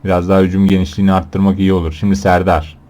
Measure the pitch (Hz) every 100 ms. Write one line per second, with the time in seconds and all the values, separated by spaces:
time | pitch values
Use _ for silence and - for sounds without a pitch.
0 | 95 90 90 95 95 95 98 95 90 -
1 | 98 95 82 98 98 98 95 92 82 80
2 | 101 98 98 90 90 82 78 -